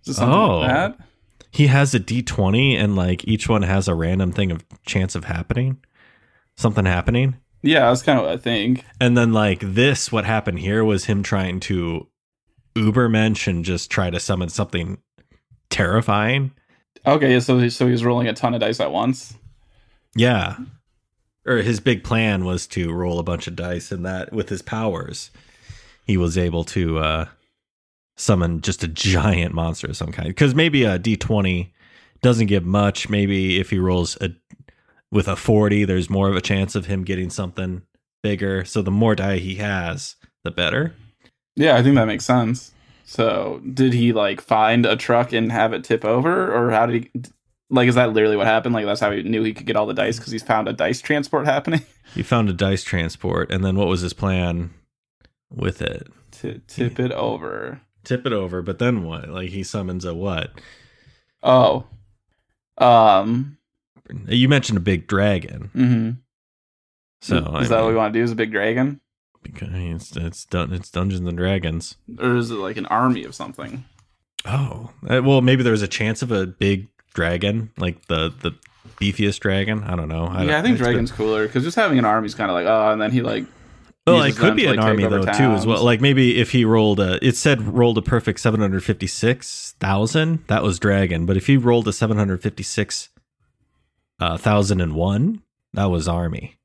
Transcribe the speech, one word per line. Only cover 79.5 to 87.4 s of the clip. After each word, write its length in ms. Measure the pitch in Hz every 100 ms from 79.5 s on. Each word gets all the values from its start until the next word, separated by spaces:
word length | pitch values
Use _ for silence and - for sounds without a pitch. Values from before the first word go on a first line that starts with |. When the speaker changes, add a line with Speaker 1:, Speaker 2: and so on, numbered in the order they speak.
| 95 101 107
Speaker 2:
I 100 | 101
don't 140 | 90 78
know. 180 | 80 85
I 160 | 92
Speaker 1:
Yeah, 40 | 143
Speaker 2:
don't, 40 |
Speaker 1:
I 120 | 151
think 100 | 214
Speaker 2:
it's 60 | 226
been 120 | 123
Speaker 1:
dragon's 200 | 120 117
cooler, 340 | - 110 107 107
'cause 160 | 131
just 140 | 151 196
having 220 | 208 135
an 60 |
army's 300 | 113 110 107
kinda 180 | - 101
like, 140 | 90 87
oh, 240 | 110 107
and 80 | 110
then 120 | 107
he, 100 | 123
like, 220 | 117 110 - _ - - - _ -
Speaker 2:
Well, 140 | 170
it 40 | 139
Speaker 1:
uses 140 | 135
Speaker 2:
could 80 | 196
Speaker 1:
them 60 | 220
Speaker 2:
be 60 |
Speaker 1:
to, 60 | 185
Speaker 2:
an 60 | 117
Speaker 1:
like, 80 |
take 60 | 110
Speaker 2:
army, 140 | 107
Speaker 1:
over 140 | 107 101
Speaker 2:
though, 40 | 95
too, 120 | 104
as 200 | 135 101 104
well. 100 | 104
Speaker 1:
towns. 80 |
Speaker 2:
Like, 160 | 120 113
maybe 380 | 139 135 123 120
if 120 | 113
he 140 | 127
rolled 340 | 113 113 110 101
a, 260 | 95 92
it 120 | 131
said 260 | 120